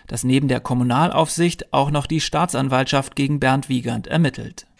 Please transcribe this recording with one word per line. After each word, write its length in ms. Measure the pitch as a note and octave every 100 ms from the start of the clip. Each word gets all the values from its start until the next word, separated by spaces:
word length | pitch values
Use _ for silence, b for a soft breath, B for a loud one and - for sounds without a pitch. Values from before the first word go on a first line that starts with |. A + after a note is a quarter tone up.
| B
dass 160 | A#2
neben 240 | B2+ C3+ C#3
der 120 | B2+
Kommunalaufsicht 1120 | - B2 B2 B2 E3+ - D#3 - F3 - -
auch 160 | C#3 C#3
noch 160 | D3 C#3
die 160 | D#3+
Staatsanwaltschaft 920 | - D3+ F3 A#2+ C3+ B2+ C3 C#3+ C3+ -
gegen 240 | C#3 D3
Bernd 300 | C3 C3+ C3
Wiegand 380 | B2+ A#2+ A#2 -
ermittelt. 580 | D#3 D#3+ A#2+ A2+ - -